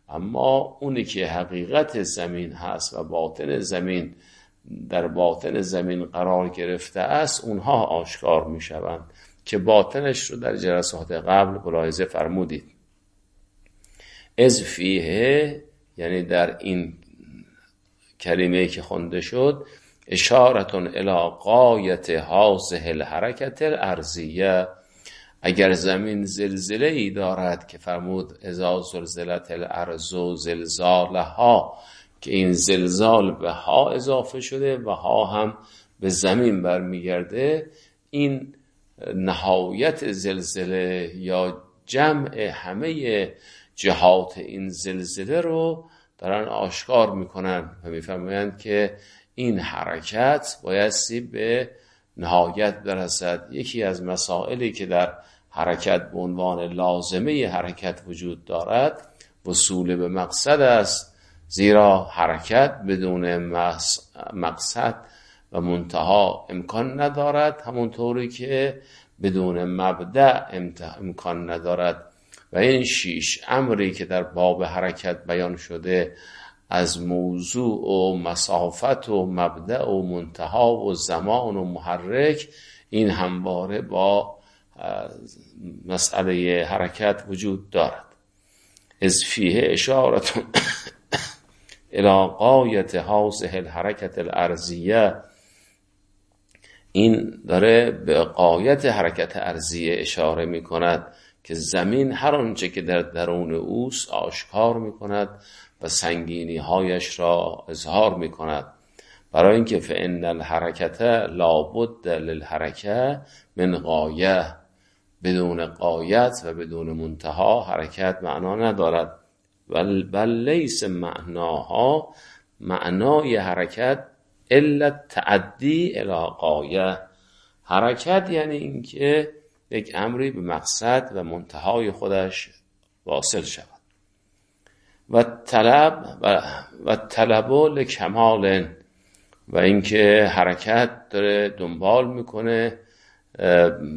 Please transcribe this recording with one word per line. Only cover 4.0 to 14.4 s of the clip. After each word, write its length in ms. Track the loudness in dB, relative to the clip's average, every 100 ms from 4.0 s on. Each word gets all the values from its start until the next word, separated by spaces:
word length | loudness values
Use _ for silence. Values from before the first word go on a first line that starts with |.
| -6 -12 _ _ _ _ -18 -16 -6
در 180 | -4 -2
باطن 540 | 0 0 0 -4 -4
زمین 440 | -2 -4 -2 -4 -6
قرار 440 | -4 0 0 0
گرفته 500 | -6 -6 -6 -8 -6
است، 440 | -2 0 0 -4
اونها 400 | -6 -6 0 2
آشکار 640 | 2 -2 -4 -4 2 2 2
می‌شوند 560 | -10 -10 -8 -8 -8 -12 -20 -20 _ -6
که 120 | -2
باطنش 720 | 6 6 6 0 -2 -2 -6
رو 80 | -6
در 160 | -4 -2
جلسات 560 | 0 0 -2 -6 -6
قبل 480 | -6 4 6 6 0 -4
ملاحظه 400 | -2 -2 -2 -4
فرمودید. 580 | -2 -2 -2 -2 -6 -12 _ _ _ _ _ _ _ _ _ _ _ _ -20 -20 -20 -10
اذ 240 | 6